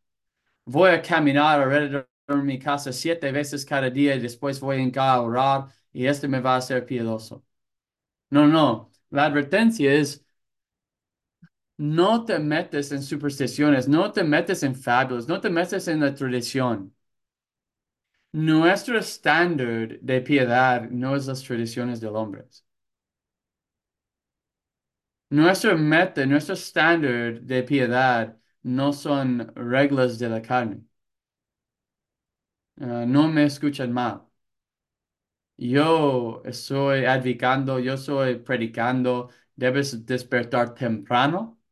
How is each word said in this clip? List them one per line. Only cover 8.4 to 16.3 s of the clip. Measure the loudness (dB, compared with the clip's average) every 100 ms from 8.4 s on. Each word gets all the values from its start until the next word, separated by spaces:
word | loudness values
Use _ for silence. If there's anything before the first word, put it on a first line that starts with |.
| 6
no. | 6 4 2 -8 _ _
La | 0 0
advertencia | 0 0 2 2 4 4
es, | 4 2 -4 _ _ _ _ _ _ _ _ _ _ _ _ _ _ _ -8
no | -2 2 4 2 0
te | -2
metes | -2 -2 -2 -6 -6
en | -8
supersticiones, | -8 -6 -6 -4 -4 2 4 4 4
no | 2 2
te | 0
metes | 0 0 0 -2
en | -4 -4
fábulas, | 0 2 0 -4 -6
no | -4
te | -2
metes | -2 -2 -4 -2
en | 0
la | 0
tradición. | -2 -4